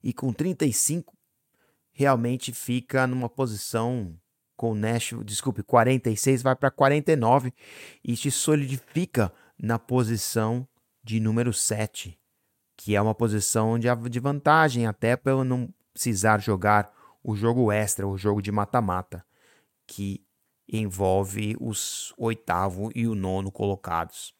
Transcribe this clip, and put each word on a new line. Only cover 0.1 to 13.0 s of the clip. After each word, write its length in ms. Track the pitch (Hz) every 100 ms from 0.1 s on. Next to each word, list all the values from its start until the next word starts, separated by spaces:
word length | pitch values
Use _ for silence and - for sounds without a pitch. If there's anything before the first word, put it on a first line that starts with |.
com 180 | - 131
trinta 320 | 113 170 175
e 100 | 147
cinco, 440 | 110 - 165 - _ _ _ _ _ _ _ _
realmente 600 | - 139 127 120 127 -
fica 560 | 120 - 123 120 135 127
numa 220 | 127 120
posição 840 | - 127 107 - 117 117 123 95 82 _ _ _ -
com 180 | 117
o 20 | 107
Nashville, 480 | 110 117 - 117
desculpe, 400 | 107 104 - 107
quarenta 460 | - 120 117 131 113
e 80 | 107
seis, 260 | 135 131
vai 120 | 131 127
pra 140 | 135
quarenta 420 | - 135 147 147
e 40 | 156
nove 360 | 113 135 127 - - - - -
e 120 | - 120
se 140 | 143
solidifica 1000 | - - 151 135 135 _ 156 180 - 98 - _ -
na 220 | 110 117
posição 880 | - 127 110 113 - 113 110 120 135 _ _ _
de 160 | 110 113
número 340 | 110 110 120
sete, 680 | 107 - 107 107 - 92 - _ _ _ _ _ -
que 200 | 104
é 60 | 101